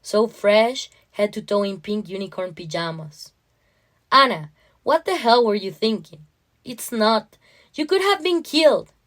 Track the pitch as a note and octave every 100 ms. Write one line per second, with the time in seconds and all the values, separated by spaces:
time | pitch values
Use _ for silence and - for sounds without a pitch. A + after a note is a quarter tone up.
0 | - G#3 A3+ - G3+ G#3 A3+ C4 - _
1 | _ - G#3 G#3 - G3+ G3+ G3 - G#3
2 | E3+ F#3+ F#3+ - F#3 F3 E3+ E3+ E3+ D#3+
3 | D#3 - - _ _ _ _ _ _ _
4 | _ C4 C4+ F3 D3+ _ _ _ - D#4
5 | D#4+ F4+ A#3 A#3+ A#3 G#3 F#3+ - A3 G#3+
6 | D#3+ D#3+ - _ _ _ - A#3 - A#3
7 | G#3+ A3 G#3+ _ _ _ _ - D4+ F#4+
8 | G4 G4 E4 E4+ - D4 D#4 G3+ - _